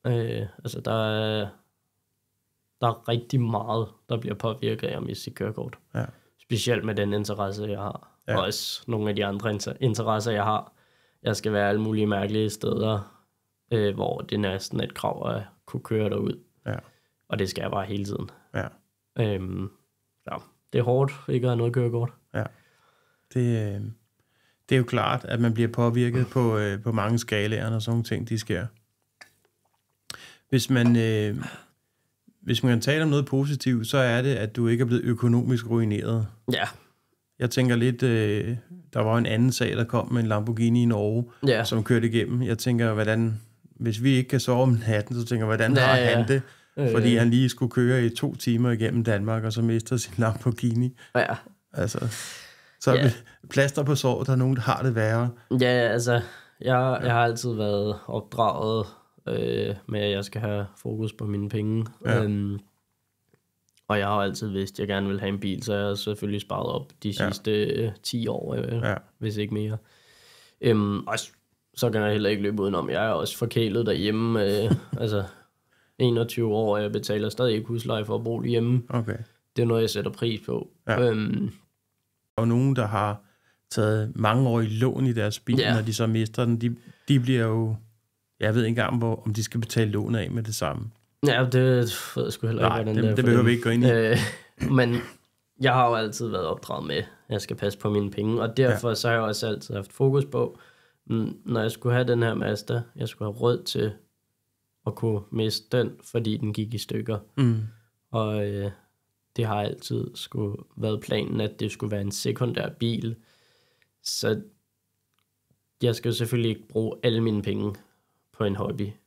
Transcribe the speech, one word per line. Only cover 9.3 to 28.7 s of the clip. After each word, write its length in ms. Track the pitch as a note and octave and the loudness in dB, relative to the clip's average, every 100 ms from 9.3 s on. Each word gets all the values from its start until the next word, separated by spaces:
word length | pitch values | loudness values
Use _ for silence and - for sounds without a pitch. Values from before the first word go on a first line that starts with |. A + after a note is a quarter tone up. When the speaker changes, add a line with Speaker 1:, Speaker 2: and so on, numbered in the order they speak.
| G2 A2+ | -2 -2
Speaker 1:
inter-, 200 | G#2 - - | -4 -6 -2
interesser, 520 | B2+ G#2+ A2+ A2 A2 | 0 0 0 0 0
jeg 120 | G#2 | 0
har. 300 | G#2 G#2+ - _ _ _ _ _ | 0 0 -4 _ _ _ _ _
Jeg 120 | A2+ G#2+ | -2 -2
skal 180 | A2 | 0
være 160 | G#2 G2+ | 2 2
alle 120 | G#2 | 2
mulige 240 | A2 G#2+ G#2+ | 0 2 2
mærkelige 420 | G2+ G2+ G#2+ G#2+ | 2 0 0 0
steder, 720 | - - - A2 G#2+ G2+ _ _ _ _ _ _ | -2 -2 0 0 -2 -4 _ _ _ _ _ _
øh, 240 | A#2 G#2 G2+ | 0 0 0
hvor 260 | G2 - | -4 -4
det 180 | - G#2 | -4 -2
næsten 400 | G2+ G2 - - | 0 -2 -6 -6
er 40 | |
et 100 | - | -6
krav 360 | - - - - - | -4 -6 -4 -4 -6
at 60 | G#2 _ - | -8 _ -12
kunne 180 | B2 | -12
køre 260 | - A2 G#2+ | -4 -2 -2
derud. 300 | G2+ G#2 - _ _ A#2+ | -2 -4 -6 _ _ -8
Speaker 2:
Ja. 100 | - - _ _ _ _ | -8 -10 _ _ _ _
Speaker 1:
Og 100 | G#2 | -4
det 100 | F#2 | -4
skal 120 | - | -4
jeg 100 | F#2+ | -4
bare 140 | G2 F#2+ | -4 -4
hele 200 | G2+ G2+ | -6 -6
tiden. 240 | G2+ - - _ G2 | -8 -10 -16 _ -8
Speaker 2:
Ja. 120 | - - _ _ _ - | -8 -12 _ _ _ -2
Speaker 1:
Øhm, 500 | A2 G2 F#2 F#2 F#2+ _ _ _ _ _ - | -2 -2 -4 -6 -8 _ _ _ _ _ -12
ja, 40 | - - _ _ | -12 -14 _ _
det 60 | A#2+ | 0
er 40 | |
hårdt 280 | A#2 B2+ C#3 - - | 2 2 0 -4 -6
ikke 160 | C3 B2 | -2 0
at 20 | |
have 60 | A#2 | 0
noget 160 | A#2+ | 0
kørekort. 360 | B2 A#2+ A#2 A#2+ - _ | 0 0 -2 -4 -8 _
Speaker 2:
Ja. 100 | A2 G#2+ _ _ _ _ _ _ _ _ | -8 -8 _ _ _ _ _ _ _ _
Det, 400 | B2+ A#2+ A2+ G#2 G2+ | 0 0 0 -2 -6
øh, 60 | G#2 A2 _ _ _ _ _ _ - | -8 -12 _ _ _ _ _ _ 2
det 60 | C3+ | 2
er 20 | |
jo 40 | |
klart, 420 | A#2+ A#2+ G#2 B2 - | 4 0 2 0 -2
at 140 | A#2 | 2
man 140 | A#2 | 2
bliver 160 | A2+ A#2 | 4 0
påvirket 580 | A#2 A#2+ A#2+ A#2+ B2 A#2+ | 2 2 4 2 2 0
på, 300 | C3 A#2 A2 | 2 2 2
øh, 260 | G#2 G2 | 0 -2
på 80 | A#2 | -2
mange 260 | A2+ G#2 A#2 | -2 0 0
skalaer, 500 | A#2 G#2+ G#2 G#2+ A2+ | 0 0 0 -2 -2
når 100 | A2+ | -4
sådan 120 | A2 | -2
nogle 120 | A#2 | -2
ting, 260 | A2+ - A2+ | -2 -4 -2
de 100 | A2+ | -6
sker. 260 | - F2 A2+ | -2 -4 -4